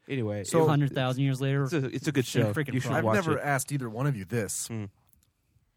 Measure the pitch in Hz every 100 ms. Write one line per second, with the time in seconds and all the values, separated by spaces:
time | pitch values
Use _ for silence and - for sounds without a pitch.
0 | - 135 107 104 98 165 160 147 143 -
1 | 127 127 135 127 135 139 135 143 135 131
2 | 156 143 120 120 110 110 143 127 127 147
3 | 113 110 165 143 143 139 - 143 123 110
4 | 143 120 95 120 95 - - 113 98 _
5 | _ _ _ _ _ _ _